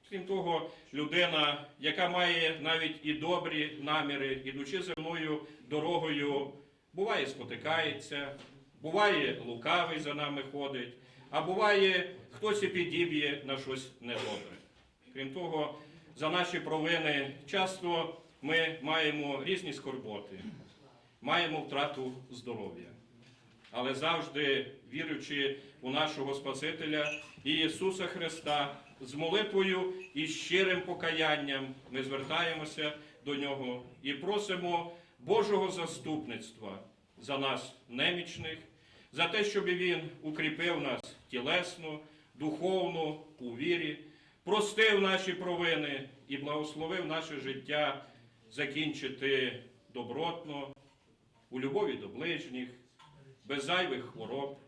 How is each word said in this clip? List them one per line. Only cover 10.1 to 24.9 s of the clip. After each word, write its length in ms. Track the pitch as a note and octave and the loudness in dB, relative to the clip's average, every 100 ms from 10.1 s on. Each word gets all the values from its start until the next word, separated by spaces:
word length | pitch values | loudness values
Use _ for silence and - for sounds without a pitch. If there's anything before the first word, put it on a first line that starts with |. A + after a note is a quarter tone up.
нами 280 | D3 D3 C#3+ C3 | -2 -2 -2 -6
ходить, 400 | C#3+ C#3 C3 A#2+ - - - - | -4 -4 -4 -8 -12 -20 -20 -4
а 120 | D3 | -2
буває 680 | D#3 F#3+ G#3 G3+ F#3+ F3+ F3+ - - | 0 4 6 8 6 6 0 -8 -16
хтось 320 | - G#3+ G#3 | -4 0 2
і 60 | F#3+ | 2
підіб'є 760 | F3+ E3+ E3 E3+ D3+ D3 C#3+ | 0 0 2 2 2 0 -2
на 140 | C3+ C3 | -4 -4
щось 320 | C3+ C3 - - | -4 -6 -8 -12
недобре. 560 | A#2+ A2+ G#2+ G2+ - - - - - _ - | -6 -4 -2 -6 -8 -16 -20 -20 -20 _ -16
Крім 160 | C3+ C3+ | -10 -8
того, 480 | F3+ E3+ D#3 D3+ - - - - - | -4 -2 0 -2 -4 -16 -20 -20 -4
за 140 | D#3 | 0
наші 300 | F3 F3 F3 | 2 2 -2
провини 720 | D3+ D#3 D#3+ E3+ D#3 C#3+ C#3 - - | 0 0 2 2 4 2 0 -6 -4
часто 720 | G3 F#3 - F3 E3+ E3 - - - | 0 0 0 0 0 0 -6 -16 -8
ми 360 | C#3 E3 D#3+ D#3+ | 0 2 2 -2
маємо 640 | C#3 D#3+ D3+ D3 C#3+ C#3 | 0 2 2 0 -2 -2
різні 280 | C#3 F#3 D#3+ | 0 -2 -2
скорботи, 680 | C3+ C#3+ B2 G#2+ G2+ G2 F#2+ A2 - - - - - - _ | -6 -6 -6 -6 -8 -8 -10 -10 -12 -18 -20 -20 -20 -20 _
маємо 400 | B2+ E3 E3 D#3 | 0 2 2 -2
втрату 520 | B2+ C#3 D3 C3 C3 B2+ - | -2 0 0 -2 -6 -8 -14
здоров'я. 580 | A#2 B2 A2 G2 F2 F2 - - - - - - - - | -12 -8 -8 -8 -10 -16 -18 -20 -20 -20 -20 -20 -20 -10
Але 240 | A#2+ C3 | -4 -2
завжди, 760 | C3 D#3 D#3+ D3 C#3+ C#3+ C3 - - - | 0 2 0 0 0 2 2 0 -10 -10